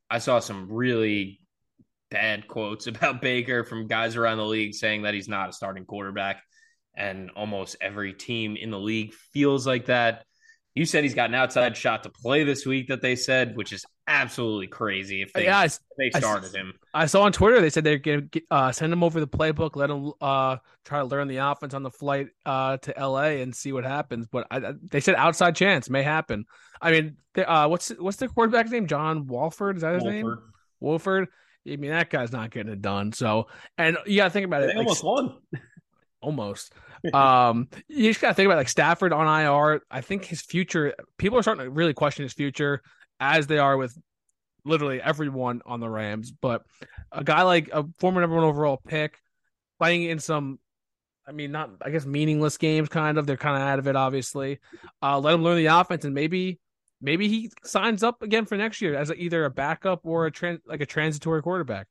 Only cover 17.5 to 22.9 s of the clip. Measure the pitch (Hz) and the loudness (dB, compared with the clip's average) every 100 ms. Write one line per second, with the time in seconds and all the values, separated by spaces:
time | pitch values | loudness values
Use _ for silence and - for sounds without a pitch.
17.5 | 240 160 160 156 147 151 147 143 160 - | 8 6 4 2 2 0 -2 -2 -8 0
18.5 | 147 131 - 160 175 170 160 143 - 156 | 2 2 0 -2 2 2 2 -2 0 0
19.5 | 151 160 143 143 143 147 - 143 135 131 | 0 -2 0 -2 -2 -6 -4 0 2 2
20.5 | 131 _ _ - 147 131 139 139 131 139 | -2 _ _ -6 -4 -2 -2 -2 -2 -2
21.5 | 143 143 139 131 - 143 139 143 _ 147 | -2 -6 -8 -10 -8 -4 -2 -4 _ -4
22.5 | 131 131 135 - | -2 -2 -2 -6